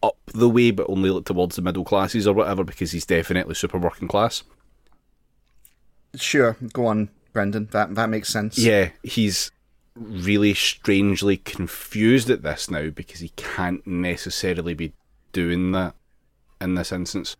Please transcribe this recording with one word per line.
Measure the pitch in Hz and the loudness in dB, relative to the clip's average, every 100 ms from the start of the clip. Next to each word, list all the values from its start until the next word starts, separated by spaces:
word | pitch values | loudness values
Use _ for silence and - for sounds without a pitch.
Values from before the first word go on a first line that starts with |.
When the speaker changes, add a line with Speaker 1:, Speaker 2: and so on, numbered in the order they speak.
Speaker 1:
up | 110 - - | 0 -2 -10
the | 110 120 | 2 4
way, | 117 120 | 6 6
but | 98 - | 4 0
only, | 95 95 | 2 2
like, | - - | 0 -2
towards | 90 90 - | 0 0 0
the | |
middle | 92 90 | -2 -2
classes | 90 101 92 117 104 | 0 0 2 2 2
or | 101 | 2
whatever, | 90 98 | 2 0
because | 95 - 87 | -4 -4 -6
he's | 87 - | -6 0
definitely | 85 82 90 90 82 | 0 2 -2 -2 -4
super | - 95 | -4 -2
working | 87 - 90 | -2 -4 -4
class. | 101 113 - - _ _ _ _ _ _ _ _ _ _ _ _ _ _ _ _ | 0 0 -2 -12 _ _ _ _ _ _ _ _ _ _ _ _ _ _ _ _
Speaker 2:
Sure, | 123 - 147 123 110 123 | -8 0 4 4 2 -8
go | 135 117 | -2 0
on, | 107 104 _ _ | 2 -2 _ _
Brendan. | 117 101 107 107 | -2 -2 -2 -2
That, | 98 101 101 | 0 0 0
that | 113 | 0
makes | 110 101 | -2 -4
sense. | 110 107 - | -4 -4 2
Speaker 1:
Yeah, | 117 107 90 - | 4 6 4 -2
he's | - - 107 92 - _ _ _ _ - | -8 0 0 0 -6 _ _ _ _ -18
really | 110 104 90 104 104 | -12 -8 0 4 4
strangely | 98 - - - 98 101 95 101 95 | 2 0 -2 0 4 4 2 2 0
confused | - - 87 - - 107 110 131 120 | -2 -8 -8 -8 -10 2 4 4 4
at | 123 | -2
this | 76 73 - | -2 -6 -6
now | 82 80 | -4 -6
because | 76 - - | -8 -14 -14
he | 85 | -14
can't | - - - 90 90 - | -12 -10 -4 -4 -4 -6
necessarily | 90 90 82 - - 95 87 85 80 | -4 -2 -4 -6 -4 -2 -2 -4 -6
be | 82 - _ _ _ | -8 -10 _ _ _
doing | - 87 87 90 | -4 0 0 0
that | 92 90 - _ _ _ _ _ _ | 0 -2 -6 _ _ _ _ _ _
in | 92 90 | -4 -4
this | 85 | -4
instance. | 92 90 98 - - | -6 -6 -6 -8 -14